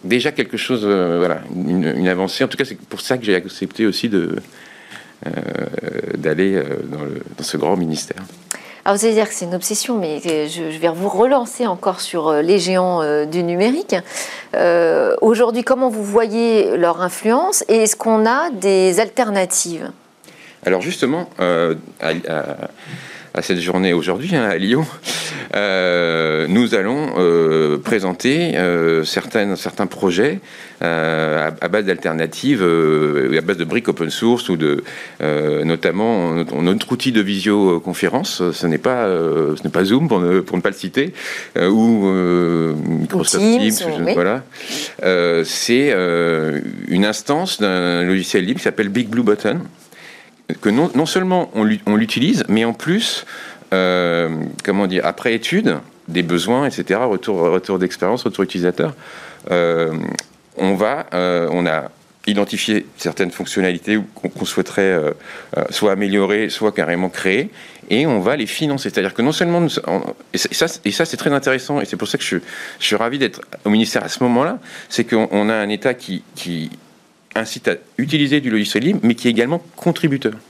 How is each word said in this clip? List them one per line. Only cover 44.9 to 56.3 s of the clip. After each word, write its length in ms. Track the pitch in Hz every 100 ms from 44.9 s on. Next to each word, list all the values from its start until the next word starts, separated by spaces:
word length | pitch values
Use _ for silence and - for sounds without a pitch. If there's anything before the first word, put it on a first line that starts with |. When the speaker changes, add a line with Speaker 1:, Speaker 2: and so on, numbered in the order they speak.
| -
Speaker 1:
Euh, 420 | - 90 85 82
c'est, 460 | 80 - - 120 143
euh, 640 | 101 90 85 85 80 78 73 - 50 -
une 160 | 90
instance 560 | 104 110 - 147 185 -
d'un 420 | 104 90 90 87
logiciel 440 | 90 95 90 101 92
libre 140 | -
qui 40 |
s'appelle 240 | 107 - 104
Big 200 | 101 113
Blue 140 | 113
Button, 380 | 113 104 107 147 - - - - - - - _ - -
que 80 | 107
non, 220 | 110 170
non 120 | 127 156
seulement 440 | 190 185 185 -
on 100 | 113
l'u-, 160 | 107 107 -
on 100 | 107
l'utilise, 480 | 110 - 143 226 -
mais 180 | 104 113
en 80 |
plus, 500 | 113 - 190 233 - - - - - -
euh, 560 | 95 92 90 87 85 82 80 80 -
comment 240 | - 98 98
dire, 200 | 92 85
après 260 | - 123
étude 460 | 113 - 185 220 78 - - -
des 160 | 82
besoins, 440 | 85